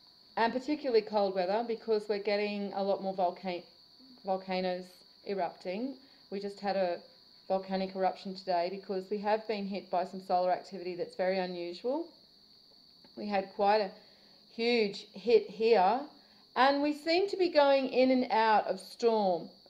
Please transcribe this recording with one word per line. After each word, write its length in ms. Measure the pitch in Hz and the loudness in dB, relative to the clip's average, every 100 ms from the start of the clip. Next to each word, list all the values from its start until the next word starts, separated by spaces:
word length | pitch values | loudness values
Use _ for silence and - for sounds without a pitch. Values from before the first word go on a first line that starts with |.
| - _ _ - | -20 _ _ 0
and 160 | 233 | 0
particularly 480 | 254 277 294 277 226 | 0 -4 -4 2 2
cold 340 | 214 214 196 185 | 2 2 0 0
weather, 300 | 180 214 233 | 0 -2 -2
because 400 | 220 - 214 208 | -6 -2 -2 0
we're 120 | 202 | -4
getting 520 | 208 202 208 208 202 | 0 0 -2 -4 -6
a 100 | 202 | -2
lot 220 | 196 190 | -2 -2
more 100 | 190 | -2
volcan-, 520 | 190 175 185 190 175 - - - - - - 190 | 0 -2 -2 -8 -8 -12 -20 -20 -20 -20 -10 -4
volcanoes 600 | 190 190 185 185 180 185 - - _ - | -4 -2 -2 -2 -4 -8 -20 -20 _ -8
erupting. 720 | 196 165 - 185 196 269 269 - _ _ | -4 -4 -6 -8 -6 -6 -8 -20 _ _
We 80 | 202 | -8
just 220 | 202 202 | -8 -6
had 160 | 202 190 | -4 0
a 220 | 180 175 - - - - - | -2 -4 -10 -20 -20 -16 -6
volcanic 480 | 190 190 190 190 190 | -4 -2 -4 -4 -2
eruption 360 | 185 - 196 | -2 -2 -8
today 360 | 185 - 175 175 | -8 -2 -2 -2
because 380 | 190 - 190 190 | -6 -8 -8 -6
we 80 | 208 | -4
have 280 | 208 220 220 | 0 -2 -2
been 220 | 214 196 | -6 -6
hit 240 | 196 - | -8 -4
by 140 | 180 185 | -4 -4
some 160 | 190 | -8
solar 320 | 185 180 180 | -2 0 2
activity 420 | 170 - 196 175 175 | 0 -4 -10 -8 -8
that's 200 | 160 - | -8 -2
very 220 | 185 190 | -2 0
unusual. 680 | 180 175 175 180 240 294 339 - - _ _ - - - - - - - | -2 -6 -8 -6 -4 -4 -6 -16 -20 _ _ -20 -20 -20 -20 -20 -20 -12
We 100 | 208 | -4
had 220 | 196 190 - | -4 -4 0
quite 240 | 202 214 | 2 4
a 100 | 190 - - _ _ - _ - | 0 -6 -20 _ _ -20 _ -4
huge 500 | 233 240 202 196 - | 0 2 0 -4 -14
hit 340 | 196 190 220 202 | -6 4 4 4
here, 520 | 190 226 214 185 247 302 - _ _ _ - | 0 4 6 6 2 -4 -14 _ _ _ 2
and 260 | 269 285 | 4 4
we 100 | 294 | 0
seem 380 | 294 330 349 392 | -2 0 2 2
to 80 | 381 | 0
be 100 | 349 | 2
going 420 | 302 277 277 262 | 6 6 4 2
in 200 | 247 262 | 2 4
and 220 | 262 247 | 4 2
out 340 | 220 220 208 - | 2 4 4 2
of 140 | 190 | -4
storm. 680 | - - 233 220 196 170 - - | -10 -2 2 4 2 0 -4 -16